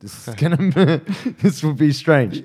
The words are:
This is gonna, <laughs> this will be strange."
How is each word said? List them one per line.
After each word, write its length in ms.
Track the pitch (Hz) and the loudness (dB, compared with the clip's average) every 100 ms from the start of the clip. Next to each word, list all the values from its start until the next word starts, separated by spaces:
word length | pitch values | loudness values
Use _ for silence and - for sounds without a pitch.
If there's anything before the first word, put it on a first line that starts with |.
This 260 | 101 - - | -20 -16 -14
is 80 | 110 | -4
gonna, 220 | 165 170 | 0 0
<laughs> 840 | 190 151 165 156 - 185 254 - | 0 2 2 2 -2 -6 -6 -2
this 220 | 196 139 | -2 0
will 100 | 156 | -4
be 200 | 143 151 | 2 2
strange." 500 | 131 165 143 113 143 | 2 2 2 2 -4